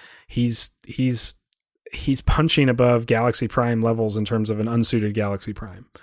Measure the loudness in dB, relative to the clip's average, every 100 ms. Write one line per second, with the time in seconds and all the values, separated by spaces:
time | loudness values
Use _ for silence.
0 | -20 -20 -8 -2 0 0 -4 -8 -12 -4
1 | -2 -2 -6 -10 _ _ _ _ -16 -6
2 | -4 0 2 2 2 4 4 4 4 4
3 | 2 2 2 0 -2 0 0 0 0 0
4 | -2 -2 -2 -2 -2 -2 0 0 2 0
5 | 0 -2 -2 -4 -8 -12 -14 -16 -20 -20